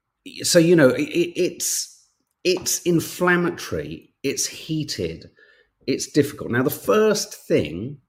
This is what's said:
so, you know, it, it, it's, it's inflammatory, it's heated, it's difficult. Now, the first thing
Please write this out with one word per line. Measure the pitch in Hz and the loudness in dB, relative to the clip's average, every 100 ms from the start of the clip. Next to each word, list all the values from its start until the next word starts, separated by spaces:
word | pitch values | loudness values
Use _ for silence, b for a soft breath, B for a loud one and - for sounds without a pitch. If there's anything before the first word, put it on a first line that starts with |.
| _ _ - - | _ _ -20 -8
so, | - 175 | 4 6
you | 165 | 8
know, | 170 131 | 8 6
it, | 131 151 | 4 0
it, | 165 170 - | -2 -2 -2
it's, | 175 - - - - - _ _ _ _ | -4 -2 -4 -4 -8 -14 _ _ _ _
it's | 175 185 - - | -2 -2 -2 -2
inflammatory, | 175 165 - - 180 175 175 - - 82 73 80 - _ | 0 0 0 -2 2 2 0 -4 -8 -8 -8 -12 -16 _
it's | 135 120 - | -6 -4 -6
heated, | - - 156 - - 82 82 - b b b b b - | -8 -8 -6 -6 -6 -6 -8 -16 b b b b b -6
it's | - - | -6 0
difficult. | 151 - - 78 | 0 0 -2 -4
Now, | 123 | 0
the | 131 | 0
first | - - 214 214 202 - - - | -2 0 2 2 0 -4 -12 -2
thing | 151 78 85 123 151 | 0 0 -6 -10 -12